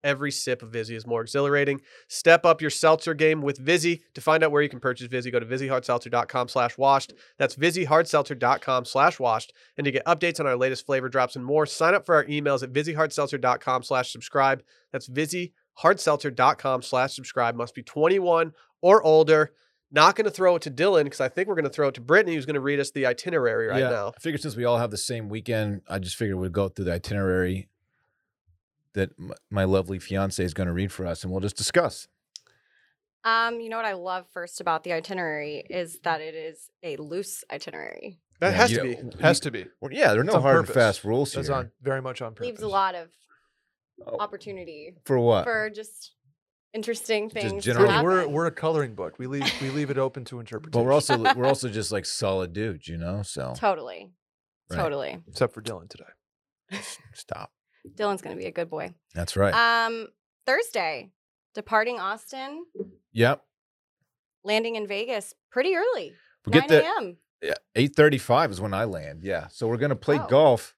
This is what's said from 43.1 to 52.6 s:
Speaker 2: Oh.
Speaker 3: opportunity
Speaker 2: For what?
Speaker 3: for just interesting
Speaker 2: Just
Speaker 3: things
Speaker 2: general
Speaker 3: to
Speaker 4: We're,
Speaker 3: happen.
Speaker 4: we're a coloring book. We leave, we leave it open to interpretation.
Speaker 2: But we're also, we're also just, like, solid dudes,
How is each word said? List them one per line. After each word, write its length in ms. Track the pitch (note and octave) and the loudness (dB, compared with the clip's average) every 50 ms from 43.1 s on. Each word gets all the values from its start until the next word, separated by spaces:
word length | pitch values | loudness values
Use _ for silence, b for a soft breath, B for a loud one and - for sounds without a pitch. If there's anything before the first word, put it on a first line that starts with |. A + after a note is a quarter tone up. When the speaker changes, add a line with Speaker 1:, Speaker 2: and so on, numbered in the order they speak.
| _ _ _ _ _ _ _ _ _ _ _ _ _ _ _ _ _ - - | _ _ _ _ _ _ _ _ _ _ _ _ _ _ _ _ _ -20 -12
Speaker 2:
Oh. 120 | - - - | -10 -6 -6
Speaker 3:
opportunity 760 | G#3 G#3 G3+ G3 - G#3 G3 F#3+ F3+ E3+ D#3+ D3+ D3+ E3 F3+ E3 _ | -6 -8 -8 -14 -14 -14 -14 -14 -14 -16 -16 -18 -18 -20 -20 _ _
Speaker 2:
For 140 | - C#3 B2+ | -2 0 2
what? 240 | A#2 A#2+ A2+ G2 F2 | 4 4 4 4 2
Speaker 3:
for 240 | - A3+ A3 G#3+ G#3+ | 0 -2 -2 -4 -6
just 440 | G#3+ G#3+ A3 - - - - - _ _ _ _ _ _ _ _ _ _ _ _ _ | -8 -12 -16 -18 -18 -20 -20 -20 _ _ _ _ _ _ _ _ _ _ _ _ _
interesting 560 | A3 G#3+ A#3 A#3 A3+ - - A3+ G#3 G#3 A3 | -8 -6 -6 -6 -8 -2 -2 -2 -2 -2 -4
Speaker 2:
Just 40 | - A3 G#3 - | -6 -6 -6 -4
Speaker 3:
things 160 | - G3+ - | -4 -4 -2
Speaker 2:
general 220 | - A#2+ - G3 - | -2 4 6 6 6
Speaker 3:
to 160 | - - D3+ | 6 4 4
Speaker 4:
We're, 140 | F3 F#3 F#3 | 4 2 2
Speaker 3:
happen. 140 | F3 D3 C#3+ | 0 0 -2
Speaker 4:
we're 140 | D3+ E3+ E3+ | -2 -2 -2
a 40 | |
coloring 440 | D#3 - - D#3+ D#3+ D#3 C#3+ B2 A2 | -4 -2 -2 0 0 0 -2 -4 -6
book. 220 | G2 F#2 F2 - - | -8 -10 -10 -8 -10
We 80 | B2+ B2+ | -10 -8
leave, 180 | C3+ C#3+ C#3 C3 - - | -6 -4 -4 -4 -4 -4
we 80 | C#3 C3+ | -6 -6
leave 200 | C3+ D3 D3 C3+ | -4 -4 -4 -2
it 60 | C#3 C3 | -2 -2
open 280 | C3+ C3+ - C3+ - | -2 -2 -4 -8 -14
to 140 | - - A#2+ | -14 -14 -14
interpretation. 320 | A#2 - - A2 - - D3+ A#2+ | -14 -10 -12 -12 -12 -2 0 0
Speaker 2:
But 60 | A#2 | 4
we're 80 | B2+ C#3 | 4 4
also, 240 | D3+ C#3+ - C#3+ A2+ A2+ C3 - | 4 4 2 0 2 4 2 2
we're 100 | B2+ B2 | 2 2
also 240 | C#3 C#3 C3+ - B2 | 2 2 2 -2 -6
just, 220 | G2+ A2 G#2 F2+ | -4 -4 -4 -4
like, 140 | G#2 G2+ F2+ | -4 -4 -4
solid 460 | - - - - G2 F#2+ F#2+ F#2 F2 | -4 -6 -2 -2 0 0 0 -2 -4
dudes, 360 | E2+ G2+ | -4 -6